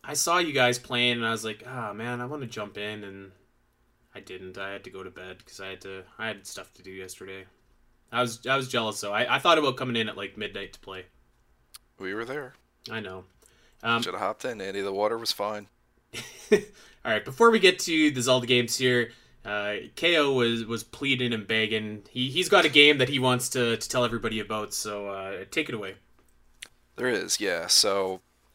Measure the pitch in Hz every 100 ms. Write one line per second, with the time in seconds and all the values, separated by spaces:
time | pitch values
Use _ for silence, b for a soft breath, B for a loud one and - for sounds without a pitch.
0 | - 147 - 175 170 135 123 123 - 123
1 | 123 120 113 113 110 107 127 127 110 104
2 | 117 123 123 147 120 - 104 104 104 104
3 | 101 98 98 _ _ _ _ _ _ _
4 | _ - - 92 92 92 98 98 95 95
5 | 92 90 92 92 - - 95 92 98 95
6 | 90 - 110 101 - - 92 - - 95
7 | 92 - 95 95 92 _ _ _ _ _
8 | _ 120 123 113 127 135 127 123 110 104
9 | 101 104 120 135 175 160 139 127 127 117
10 | 110 95 98 107 101 98 98 - - 95
11 | - _ _ _ _ _ _ - _ _
12 | 95 104 117 143 131 - _ _ - 110
13 | 98 92 92 _ _ _ _ _ 117 117
14 | 98 92 98 110 131 110 98 98 98 98
15 | 107 113 113 - 104 107 104 _ _ _
16 | _ - - - - 208 - b b b
17 | - 107 - 131 233 220 185 - - 160
18 | 151 127 120 127 120 123 117 - 127 123
19 | 113 b b b 101 104 104 104 - -
20 | 170 160 143 131 117 117 110 113 - -
21 | 139 127 123 113 101 110 110 110 107 107
22 | - 123 131 139 180 190 156 147 147 147
23 | 131 139 127 123 - 131 120 113 - 131
24 | 120 117 113 110 98 107 104 - 107 104
25 | 101 98 95 95 98 160 147 117 98 95
26 | _ _ _ _ _ _ - _ _ -
27 | 127 110 90 - 101 85 87 - 107 98
28 | 95 92 _ _ _